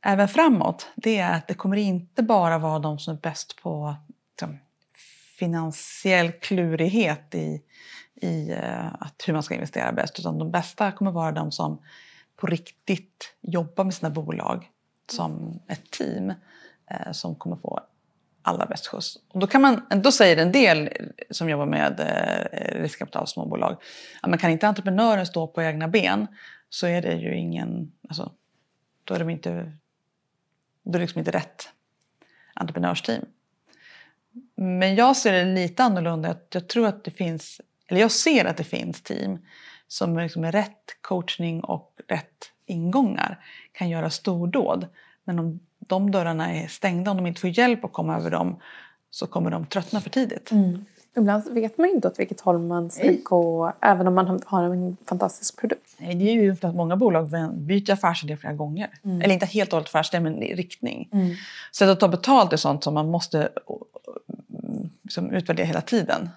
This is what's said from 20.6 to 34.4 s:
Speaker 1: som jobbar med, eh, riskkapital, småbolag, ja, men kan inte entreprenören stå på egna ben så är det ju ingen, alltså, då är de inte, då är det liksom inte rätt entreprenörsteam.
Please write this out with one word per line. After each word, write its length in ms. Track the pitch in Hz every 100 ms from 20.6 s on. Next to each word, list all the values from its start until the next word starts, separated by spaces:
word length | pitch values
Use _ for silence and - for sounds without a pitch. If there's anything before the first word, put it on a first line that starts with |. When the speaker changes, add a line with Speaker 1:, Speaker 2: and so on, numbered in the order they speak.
| 220 160 151 - - - -
Speaker 1:
som 180 | - 165
jobbar 180 | 147 143
med, 340 | 151 71 -
eh, 440 | 78 - 50 50 - - - -
riskkapital, 440 | 156 - - - -
småbolag, 500 | - - - - 175 - - - -
ja, 60 | -
men 100 | 170
kan 120 | 175
inte 180 | 160 214
entreprenören 580 | 202 196 190 233 208 180
stå 200 | 170 160
på 160 | -
egna 260 | 160 151 160
ben 380 | 202 185 - 208 - - - _
så 180 | - 180
är 160 | 175
det 120 | 175
ju 220 | 165 165 -
ingen, 560 | 170 170 - 175 156 _ -
alltså, 220 | 151 - _ _ _ _ _ _ _
då 100 | -
är 40 | 90
de 120 | 82
inte, 420 | 82 90 85 82 151 _ _ _ _ _ _ _ _ _ _
då 80 | -
är 20 |
det 60 | 175
liksom 200 | 170 165
inte 120 | 156
rätt 380 | 180 - - - _ _ _ _ _ _ _ _
entreprenörsteam. 720 | - - 87 87 87 - - - _ _ _ _ _ - - - _ _ 240